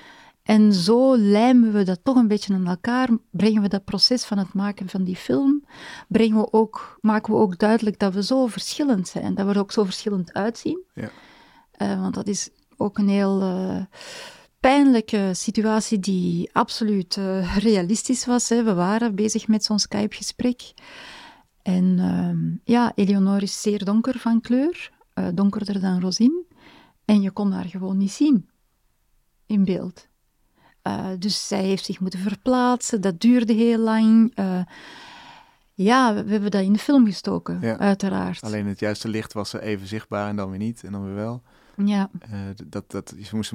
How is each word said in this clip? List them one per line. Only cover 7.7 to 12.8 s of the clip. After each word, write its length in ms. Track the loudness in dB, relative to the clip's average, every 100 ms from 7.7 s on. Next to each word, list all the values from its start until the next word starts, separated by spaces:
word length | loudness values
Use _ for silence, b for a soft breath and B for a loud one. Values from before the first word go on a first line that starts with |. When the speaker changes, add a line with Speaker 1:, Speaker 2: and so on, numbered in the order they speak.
| 2 0 0
Speaker 1:
dat 160 | -2
we 80 | -2
zo 240 | 0 0 0
verschillend 640 | -2 -8 -4 0 0 -2
zijn, 260 | -6 -4
dat 120 | -2 0
we 60 |
er 60 | 0
ook 140 | 0
zo 120 | 0
verschillend 480 | -2 -4 -4 -4 -4
uitzien. 480 | -4 -4 -4 -6 -8 -10
Speaker 2:
Ja. 160 | -12 -12 b b b b b b
Speaker 1:
Eh, 280 | -8 -4 -2
want 140 | -4
dat 120 | -4 -6
is 240 | -6 -8 _ _
ook 220 | -6